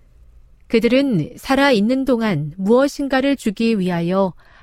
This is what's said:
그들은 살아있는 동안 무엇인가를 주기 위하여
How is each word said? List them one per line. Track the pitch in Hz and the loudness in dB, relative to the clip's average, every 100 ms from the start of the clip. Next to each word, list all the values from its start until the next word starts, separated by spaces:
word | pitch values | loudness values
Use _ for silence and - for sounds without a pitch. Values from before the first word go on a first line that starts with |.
| _ - - - - - - | _ -20 -20 -20 -20 -20 -2
그들은 | 233 233 254 277 202 147 - | 0 2 2 2 0 -2 -8
살아있는 | - 269 277 226 214 262 269 | -2 2 2 2 2 0 0
동안 | 240 220 165 151 175 | 0 0 -2 -4 -4
무엇인가를 | 190 240 285 - 277 269 269 277 | 2 2 2 -2 -4 0 0 -2
주기 | - 196 226 226 | -2 -2 0 0
위하여 | 180 175 170 185 196 - - - | 0 -2 -2 0 -2 -4 -18 -20